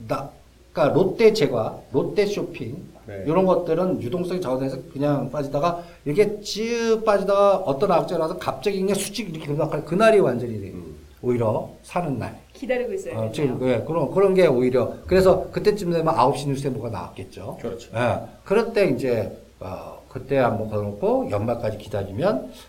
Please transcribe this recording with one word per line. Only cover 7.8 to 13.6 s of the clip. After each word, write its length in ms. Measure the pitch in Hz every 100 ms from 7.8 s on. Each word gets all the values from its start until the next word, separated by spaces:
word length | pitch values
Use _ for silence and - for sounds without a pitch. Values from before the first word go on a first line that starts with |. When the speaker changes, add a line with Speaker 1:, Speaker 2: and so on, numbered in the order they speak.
| 196
Speaker 1:
악재가 280 | 170 147 175
나서 160 | 160 -
갑자기 440 | - - 214 190
그냥 140 | 190 196
수직 340 | - - 202
이렇게 160 | 160 147
급락할 380 | 147 151 151
그날이 340 | 147 175 220 214
완전히 420 | 156 120 120 107
돼요. 140 | 95
Speaker 2:
음. 220 | 90 82 76 - -
Speaker 1:
오히려 480 | 123 123 113 131 - -
사는 340 | - 180 165 120
날. 200 | 90 - -
Speaker 3:
기다리고 400 | - 240 254 247
있어요. 260 | 190 175 110
Speaker 1:
어, 140 | 110
지금, 260 | - 143 117